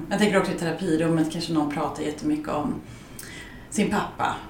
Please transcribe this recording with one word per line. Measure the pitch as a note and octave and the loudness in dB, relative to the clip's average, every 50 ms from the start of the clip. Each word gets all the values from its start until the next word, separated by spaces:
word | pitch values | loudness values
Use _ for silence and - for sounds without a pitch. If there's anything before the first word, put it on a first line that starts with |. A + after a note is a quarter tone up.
| - - | -4 -2
Jag | G3+ G3 | 2 4
tänker | G#3 G3+ F#3 F#3+ | 4 6 6 4
också | F3 F3+ | 4 4
i | E3 | 0
terapirummet | - E3+ E3 D#3+ - F#3+ E3+ D#3 D#3 E3+ E3 E3 D#3+ D3+ D#3 | 0 -2 -2 -2 -2 0 2 2 4 4 4 4 4 4 2
kanske | - E3 - - E3 | 0 -4 -2 0 2
någon | D#3 D3 C#3+ C#3+ | 2 2 2 0
pratar | D#3+ D3 C#3+ - D3+ D3+ | -2 -2 -2 -2 -2 -4
jättemycket | D3+ D3+ - D3+ D3+ D3+ D3+ - C#3+ | -4 -4 -2 0 0 0 0 0 -2
om | C#3+ D3+ - - - - - - - - - - - - - - - - - - - - - - | -2 0 0 0 -2 -4 -6 -12 -16 -16 -16 -16 -14 -14 -14 -12 -12 -14 -14 -14 -14 -16 -12 -4
sin | - G#3+ F#3+ E3 | 0 2 2 2
pappa, | G#3 - - - - - - - - - - | 2 0 -2 -2 -2 -2 -2 -2 -2 -4 -8